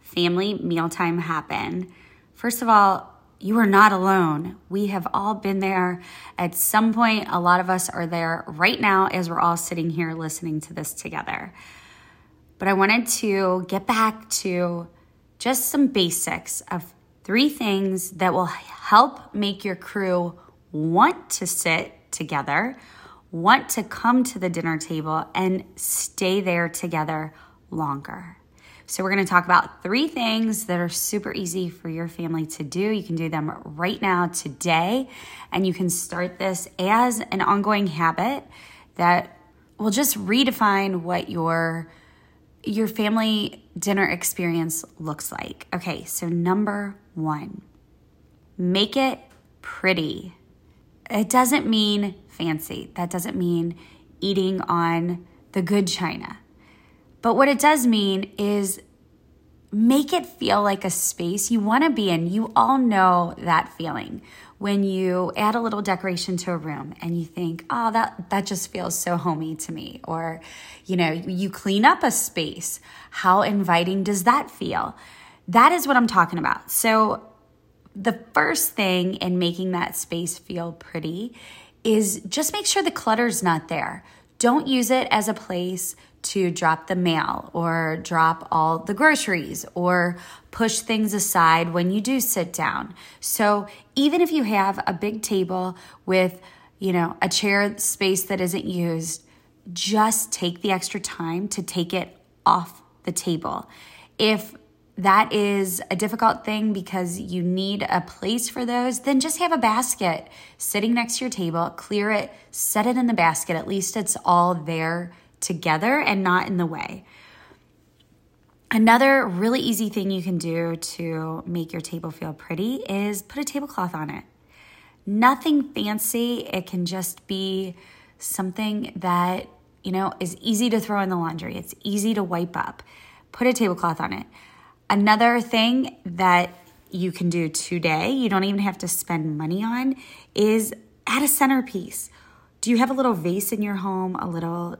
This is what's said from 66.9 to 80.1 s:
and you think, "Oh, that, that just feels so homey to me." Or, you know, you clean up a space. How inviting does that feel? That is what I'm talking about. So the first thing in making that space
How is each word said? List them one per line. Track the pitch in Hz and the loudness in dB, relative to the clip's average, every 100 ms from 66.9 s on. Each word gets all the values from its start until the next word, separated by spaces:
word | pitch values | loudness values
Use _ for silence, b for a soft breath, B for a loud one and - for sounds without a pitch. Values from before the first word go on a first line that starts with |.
| - | -10
and | 170 170 | -6 -4
you | |
think, | 160 - 170 165 - | -6 -6 -6 -6 -6
"Oh, | 240 226 | -2 0
that, | 226 - - 180 | 2 0 -4 -4
that | 202 | -2
just | 196 185 - | -2 -6 -6
feels | - 170 165 | -6 -6 -4
so | 175 170 | -2 -2
homey | 175 156 160 | 0 -2 -4
to | 156 - | -8 -10
me." | 156 143 - | -10 -12 -14
Or, | - 165 165 165 B B B B | -8 -6 -6 -8 B B B B
you | - 185 | -4 0
know, | 165 | 0
you | 165 185 180 196 | 0 -4 -4 -4
clean | - 196 202 | -4 -2 6
up | 262 381 | 6 6
a | 269 | 2
space. | - - - 156 - - - B B B | 0 -4 -4 -4 -6 -10 -10 B B B
How | - 185 190 | -2 4 6
inviting | 196 202 185 170 175 196 | 4 2 2 2 2 0
does | 190 202 | 0 0
that | 180 269 - | 4 2 2
feel? | - 190 90 - - B B B B - | -8 -6 -4 -6 -10 B B B B 2
That | 220 277 | 6 8
is | 349 277 | 6 4
what | 254 | 4
I'm | 233 | 4
talking | 190 170 170 | 4 4 2
about. | 143 - - | -2 -2 -2
So | - 226 220 214 - - _ _ _ _ _ _ | 0 2 4 4 0 -6 _ _ _ _ _ _
the | 202 196 226 - | -4 -2 -4 -2
first | - - 339 - | 0 0 0 -2
thing | - 196 180 180 | 0 0 2 0
in | 190 180 180 | -2 -2 0
making | 175 175 185 | 0 -2 -4
that | 175 - - | -4 -4 -8
space | - | -8